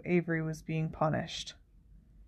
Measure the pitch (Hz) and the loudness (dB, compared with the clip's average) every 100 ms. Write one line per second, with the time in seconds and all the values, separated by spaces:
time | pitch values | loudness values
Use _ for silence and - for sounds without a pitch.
0 | - 175 170 165 160 156 - 160 160 - | 2 2 4 0 0 -4 -4 -2 -2 0
1 | 156 131 165 - - - - - - - | 2 2 -2 -8 -10 -14 -20 -20 -20 -20
2 | - - | -20 -20